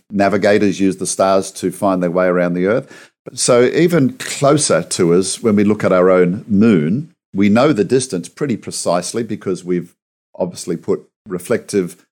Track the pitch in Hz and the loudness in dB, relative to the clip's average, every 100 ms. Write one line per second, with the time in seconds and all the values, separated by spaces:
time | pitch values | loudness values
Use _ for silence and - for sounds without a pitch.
0 | - 101 98 101 101 104 104 87 95 90 | -8 -2 0 2 2 2 2 0 -2 -2
1 | 90 - 98 95 95 - 92 87 101 92 | -4 -2 0 0 -2 -6 -6 -2 -2 0
2 | 87 87 90 90 87 87 92 123 143 - | 0 0 0 0 0 0 0 -2 -4 -16
3 | - _ - 127 - 123 123 - 170 170 | -20 _ -16 -4 2 4 4 2 2 2
4 | 131 - - - 139 151 - 82 85 - | 0 -2 -12 -2 0 2 2 0 -2 0
5 | 87 87 95 - 117 104 104 104 104 92 | 2 2 0 -2 0 2 2 0 2 4
6 | 92 92 90 101 - 98 113 92 73 117 | 4 4 2 0 -2 2 4 4 2 -2
7 | 156 _ _ 95 101 107 147 104 92 131 | -6 _ _ -2 2 4 2 2 0 0
8 | - 90 - - 151 104 - - 98 87 | -2 -8 -8 -8 -6 -6 -8 -6 -2 -2
9 | 87 113 110 104 101 90 87 90 87 _ | -2 -6 -6 -8 -6 -6 -4 -4 -6 _
10 | _ _ _ - 92 - - 82 - 95 | _ _ _ -10 -8 -8 -8 -6 -4 -6
11 | - _ - 90 - 110 - 101 87 - | -8 _ -12 -10 -4 -4 -2 -4 -4 -8
12 | _ | _